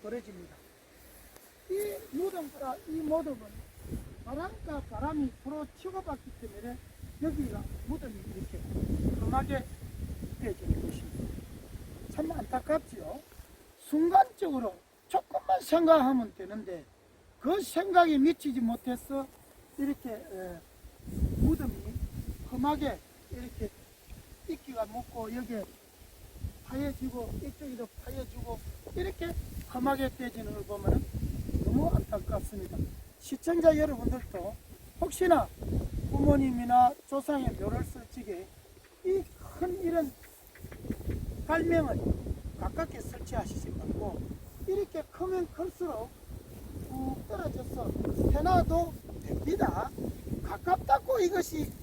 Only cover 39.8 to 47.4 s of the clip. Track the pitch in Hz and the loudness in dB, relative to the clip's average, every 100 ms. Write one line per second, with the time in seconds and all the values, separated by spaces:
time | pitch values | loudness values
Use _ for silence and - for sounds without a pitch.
39.8 | 339 330 277 - - - - - - - | 2 2 0 -8 -20 -20 -20 -18 -16 -12
40.8 | - - - - - - - 330 339 330 | -8 -6 -4 -4 -6 -6 -2 0 4 2
41.8 | 277 - 226 - - - - - - - | 2 0 0 -2 -2 -6 -8 -6 -6 -4
42.8 | 330 247 - 233 - 240 - - - - | -6 -8 -12 -10 -6 -4 -4 -6 -6 -6
43.8 | - - 208 - - - - - - 403 | -4 -4 -4 -6 -8 -10 -14 -8 -2 -2
44.8 | 392 330 - - 370 370 349 - 349 - | -2 -6 -8 -6 -2 -2 -2 -4 -6 -4
45.8 | 349 220 226 - - - - - - - | -6 -4 -8 -12 -14 -14 -14 -16 -12 -10
46.8 | - 262 269 247 - 285 | -8 -4 -4 -4 -6 -6